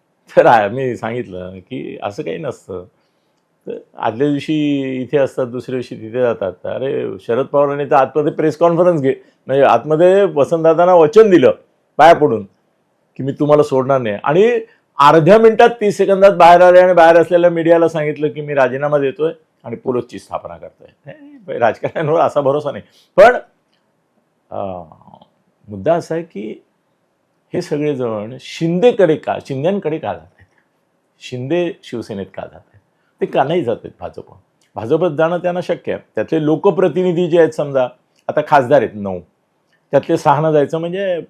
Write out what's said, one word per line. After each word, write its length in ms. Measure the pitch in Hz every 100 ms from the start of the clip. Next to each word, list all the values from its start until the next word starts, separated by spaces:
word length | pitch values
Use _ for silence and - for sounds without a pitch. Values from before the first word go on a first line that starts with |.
| _ _ _ 175
तर 80 | 151
आम्ही 520 | 117 101 123 131 104
सांगितलं 600 | 113 123 113 92 92 95
की 380 | - 131 156 -
असं 200 | 101 101
काही 140 | 156 165
नसतं. 480 | 143 - - 92 92 _ _ _ _ _ _ _ -
तर 100 | - _ -
आदल्या 300 | 117 110 147
दिवशी 540 | 143 147 151 147 139 131 131
इथे 160 | 120 147
असतात, 300 | 131 - 127
दुसऱ्या 320 | 123 127 127
दिवशी 160 | 120 113
तिथे 260 | 110 123
जातात. 320 | 123 113 95 -
अरे, 560 | - 113 135 127 120 104
शरद 260 | - 117 139
पवारांनी 400 | 143 143 143 139
तर 100 | 147
आतमध्ये 360 | 131 151 147
प्रेस 260 | - 156 147
कॉन्फरन्स 440 | 170 165 180 165
घे-, 180 | 135 - _ _ -
म्हणजे 160 | 135
आतमध्ये 600 | 123 120 147 156 180 196
वसंतदादांना 680 | 196 151 127 165 160 160 175
वचन 360 | 180 185 214 214
दिलं 220 | 170 123 - _ _ _ -
पाया 180 | 156 165
पडून 280 | 147 110 98 _ _ _ _ _ _ -
की, 60 |
"मी 80 | 135
तुम्हाला 320 | - 147 151
सोडणार 380 | 151 131 127 135
नाही." 140 | 113 101
आणि 360 | - 165 226 233 - _ _ -
अर्ध्या 400 | 143 160 156 220
मिनिटात, 300 | 226 220 240
तीस 280 | 233 208 -
सेकंदात 340 | 196 190 196
बाहेर 300 | 170 170 175
आले 180 | 180 180
आणि 140 | 180
बाहेर 240 | 175 165 170
असलेल्या 320 | 160 175 175
मीडियाला 380 | 170 165 170 165
सांगितलं 400 | 160 151 143 151
की, 140 | 147
"मी 120 | 147
राजीनामा 440 | 143 127 131 147 147
देतोय 360 | 139 135 160 165 _ _
आणि 120 | 117 113
पोलोदची 440 | - 123 117 98
स्थापना 380 | - 87 85 82
करतोय." 540 | 82 _ - _ 147
हे 200 | 311 285 277 185 127
राजकारण्यांवर 600 | 113 - 135 - 147 160
असा 220 | 135 147
भरोसा 300 | 135 147 143
नाही. 120 | 104 - _ _ -
पण, 200 | 226 240 - _ _ _ _ _ _ _ _ _ _
अ, 100 | 101 101 90 80 - - - _ _ _ _ 101
मुद्दा 260 | 101 98
असा 220 | 170 170 165
आहे 80 |
की 400 | 170 196 214 - _ _ _ _ _ _ _ _ _
हे 80 | -
सगळेजण 760 | 175 147 151 131 120 107 107 131
शिंदेकडे 760 | - - 165 180 240 233 175 143
का, 220 | - 98 -
शिंद्यांकडे 520 | 135 160 202 156 156
का 160 | 104
जात 80 | 82
आहेत? 240 | 87 _ _ _ _ _ _ _ _ _
शिंदे 520 | - 127 131 170 170 -
शिवसेनेत 420 | - 120 107 101 95
का 160 | -
जात 200 | - 82 _
आहेत? 80 | 104 _ _ _ -
ते 40 | 190
का 180 | 170
नाही 200 | 135 175
जात 140 | 120 104
आहेत 100 | - -
भाजप? 340 | 85 - - _ _ _ _ 98
भाजपत 320 | 110 156 180 143
जाणं 200 | 160 175
त्यांना 240 | 175 180
शक्य 320 | - 170 -
आहे. 80 | 95 _ -
त्यातले 300 | 107 160 151
लोकप्रतिनिधी 840 | 156 196 170 185 151 185 165 175
जे 100 | 170
आहेत, 120 | 160
समजा 360 | - 147 135 123 _ _ _ -
आता 140 | 151 147
खासदार 340 | 147 120 120
आहेत 100 | 101
नऊ, 260 | 104 98 90 - _ _ _ _ _ -
त्यातले 260 | 139 147 165
सहा 320 | 151 139 160
न 40 |
जायचं 240 | 151 139 165
म्हणजे 440 | 170 185 196 170